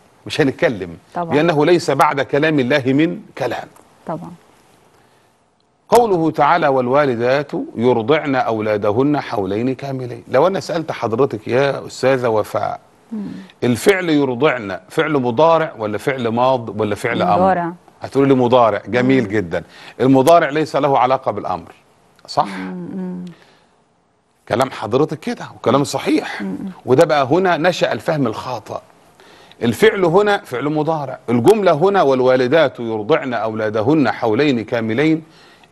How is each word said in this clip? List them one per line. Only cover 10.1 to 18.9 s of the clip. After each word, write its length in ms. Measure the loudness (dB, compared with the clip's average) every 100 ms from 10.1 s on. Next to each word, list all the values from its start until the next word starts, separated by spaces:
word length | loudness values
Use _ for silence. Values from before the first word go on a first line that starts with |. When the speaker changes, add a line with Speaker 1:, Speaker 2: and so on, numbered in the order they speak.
| -14 -2
Speaker 1:
لو 200 | 0 2
أنا 120 | 0
سألت 320 | -4 -6 -6
حضرتك 560 | -6 -4 0 0 -2 -2
يا 400 | 0 0 -2 -10
أستاذة 400 | -2 0 0 0
وفاء، 520 | -2 -2 -4 -6 -8 -14 _ _
Speaker 2:
مم. 160 | -12 -10 -14 -18 _
Speaker 1:
الفعل 460 | -2 2 2 2 2
يرضعن 720 | 2 0 0 0 0 -6 -10 -6
فعل 240 | -4 0
مضارع 600 | 0 0 2 4 2 0 -6
ولا 180 | -6 -4
فعل 300 | -4 -4 -2
ماض 540 | 0 0 0 -4 -4
ولا 140 | -4 -2
فعل 260 | -4 -2
أمر؟ 120 | 0 2
Speaker 2:
مضارع. 360 | 2 0 -4 -10 -20 _
Speaker 1:
هتقولي 260 | -4 0 4
لي 60 | 4
مضارع، 460 | 4 4 4 2
جميل 360 | -2